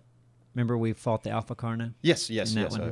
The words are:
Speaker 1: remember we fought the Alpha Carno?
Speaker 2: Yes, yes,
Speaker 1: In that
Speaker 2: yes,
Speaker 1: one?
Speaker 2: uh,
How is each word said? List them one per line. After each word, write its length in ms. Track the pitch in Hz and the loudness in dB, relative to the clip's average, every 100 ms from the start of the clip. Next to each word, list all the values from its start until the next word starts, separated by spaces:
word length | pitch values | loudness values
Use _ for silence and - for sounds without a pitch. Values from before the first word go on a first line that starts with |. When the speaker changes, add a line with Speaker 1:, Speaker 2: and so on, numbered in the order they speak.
| - _ _ _ _ | -10 _ _ _ _
Speaker 1:
remember 240 | 123 120 120 | -2 2 2
we 160 | 113 | 2
fought 300 | 107 120 110 | 0 0 0
the 80 | 107 | 0
Alpha 240 | 110 - 120 | -4 -4 -6
Carno? 380 | 117 113 117 - | -4 -4 -4 0
Speaker 2:
Yes, 260 | 160 156 - | 2 2 0
yes, 220 | 110 98 110 | -2 0 0
Speaker 1:
In 60 | |
that 100 | 87 | 0
Speaker 2:
yes, 80 | - | -2
Speaker 1:
one? 20 | |
Speaker 2:
uh, 40 | 85 | -2